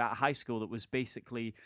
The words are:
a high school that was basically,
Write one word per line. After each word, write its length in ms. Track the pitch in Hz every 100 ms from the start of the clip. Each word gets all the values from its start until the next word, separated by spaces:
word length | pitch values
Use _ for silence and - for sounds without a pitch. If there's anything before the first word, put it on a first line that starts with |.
a 100 | 117
high 180 | 117 139
school 260 | 139 - 113
that 80 | 107
was 160 | 113 -
basically, 680 | 131 123 - - 120 113 -